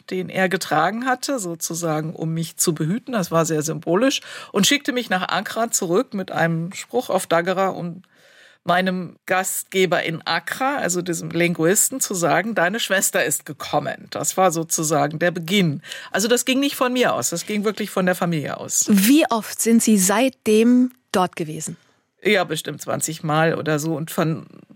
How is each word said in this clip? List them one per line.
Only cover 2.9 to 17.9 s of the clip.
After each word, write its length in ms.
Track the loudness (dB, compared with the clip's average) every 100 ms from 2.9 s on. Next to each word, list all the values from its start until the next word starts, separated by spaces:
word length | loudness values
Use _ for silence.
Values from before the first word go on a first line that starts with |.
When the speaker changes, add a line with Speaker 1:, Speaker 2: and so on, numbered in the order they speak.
| -2 -4
Speaker 1:
Das 180 | -4 0
war 140 | 0
sehr 180 | 2 0
symbolisch. 600 | -2 -4 0 2 2 0 -6 -16 -6
Und 160 | 0 2
schickte 260 | 2 0
mich 180 | -4 -2
nach 180 | -2 0
Accra 420 | -2 -2 -2 -2
zurück 440 | -2 0 0 0
mit 180 | -4 -6
einem 400 | 0 0 0 -4
Spruch 380 | -10 -6 -4 -2
auf 160 | -2 2
Dagara 420 | 0 2 0 0
und 340 | -2 -8 -10 -16 _ _ -20 -20 _
meinem 520 | 0 2 2 -2 -6 -12
Gastgeber 800 | -2 -2 0 -4 -4 0 2 2
in 180 | -2 -4 -4
Accra, 500 | -4 -4 -4 -2 0
also 240 | -2 -2
diesem 300 | -4 -6 -4
Linguisten, 720 | 0 0 2 2 4 0 -2
zu 120 | -4
sagen, 420 | 0 2 2 0
„Deine 260 | 0 0 0
Schwester 440 | 0 0 0 0
ist 220 | 0 -2 -6
gekommen.“ 640 | -12 -4 -4 -2 -8 -10
Das 260 | -6 -4 2
war 140 | 2
sozusagen 680 | 2 -2 -4 0 0 0 0
der 120 | -2
Beginn. 500 | -2 0 2 2 0 -8 -16 -6
Also 180 | -2 2
das 160 | 2
ging 160 | 2 0
nicht 160 | 0 0
von 160 | 0
mir 220 | 2 2
aus, 160 | 2 -2
das 160 | -4 -4
ging 180 | -2
wirklich 240 | -2 -2
von 160 | -4